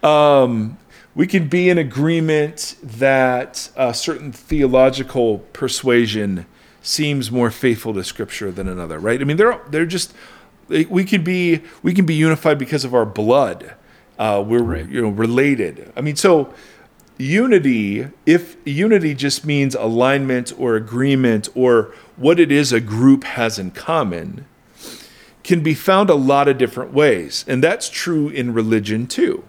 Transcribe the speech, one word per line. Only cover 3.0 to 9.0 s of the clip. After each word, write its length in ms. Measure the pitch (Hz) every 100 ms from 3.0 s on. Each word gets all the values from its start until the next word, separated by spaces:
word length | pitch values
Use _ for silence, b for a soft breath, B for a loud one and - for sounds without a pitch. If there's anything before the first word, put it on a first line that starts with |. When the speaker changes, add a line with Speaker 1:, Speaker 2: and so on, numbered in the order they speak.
| 135 135 127 123 135 - - -
Speaker 1:
a 180 | 127
certain 380 | 117 - 143 147
theological 1080 | 120 - 156 135 127 131 131 131 131 117 101 -
persuasion 920 | - 131 - 131 120 117 107 104 92 85 b b b
seems 500 | - - 151 143 117
more 180 | 123 120
faithful 440 | - 131 110 117 104
to 80 |
Scripture 480 | 90 - 107 - 101
than 160 | 92 95
another, 320 | 92 82
right? 200 | 78